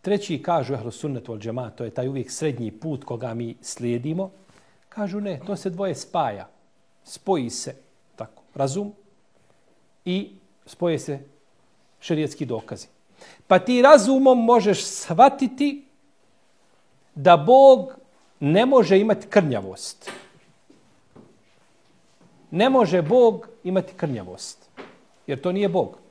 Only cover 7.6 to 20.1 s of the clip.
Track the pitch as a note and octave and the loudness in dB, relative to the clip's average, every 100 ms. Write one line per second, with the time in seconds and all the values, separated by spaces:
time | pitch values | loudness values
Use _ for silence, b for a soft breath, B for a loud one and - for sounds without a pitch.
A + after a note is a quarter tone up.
7.6 | - - _ _ _ - A2+ _ _ - | -14 -16 _ _ _ -18 -18 _ _ -6
8.6 | C#3 D#3+ G3+ - _ _ _ _ _ _ | -4 -4 -8 -12 _ _ _ _ _ _
9.6 | _ _ _ _ F3+ F#3 G3+ - _ _ | _ _ _ _ -6 -6 -6 -18 _ _
10.6 | - - F3 D3+ - C#3 C3+ _ _ _ | -20 -6 -4 -4 -6 -12 -14 _ _ _
11.6 | _ _ _ _ - D#3 D3+ - C3 A2+ | _ _ _ _ -6 -4 -4 -6 -8 -8
12.6 | - - - _ _ b b b _ F#3 | -10 -18 -18 _ _ b b b _ 2
13.6 | F#3 B3 C4 D4 G3+ C4+ C4+ B3 A3+ A#3+ | 2 4 8 8 6 4 4 4 4 2
14.6 | G3+ F3+ - - - E3+ C4+ C#4 C4 - | 2 -2 -4 -12 -6 4 4 4 -6 -2
15.6 | C#4+ C#4+ _ _ _ _ _ _ _ _ | -4 -4 _ _ _ _ _ _ _ _
16.6 | _ _ _ _ _ D#3 D3 E3+ D3+ C4 | _ _ _ _ _ 0 4 6 8 8
17.6 | C4+ B3+ F#3 - _ _ _ _ C#3+ F3+ | 10 8 2 -14 _ _ _ _ 0 2
18.6 | B3+ C4+ E3+ F#3+ A3 G#3 - G#3 D#3 A2+ | 4 4 4 2 2 -2 2 0 2 -4
19.6 | F#2+ E2 - - - | -6 -14 -16 -16 -20